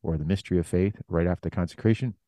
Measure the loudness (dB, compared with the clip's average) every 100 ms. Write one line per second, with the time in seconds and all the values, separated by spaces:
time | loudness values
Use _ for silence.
0 | -2 -2 0 -2 0 0 2 0 0 -2
1 | -2 0 2 0 -4 -2 -4 0 2 2
2 | 0 -6